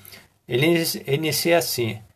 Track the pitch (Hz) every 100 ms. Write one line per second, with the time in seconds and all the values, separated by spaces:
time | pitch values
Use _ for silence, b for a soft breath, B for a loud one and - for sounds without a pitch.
0 | B B B _ - 123 160 170 165 -
1 | - 143 156 143 170 170 165 - 113 113
2 | -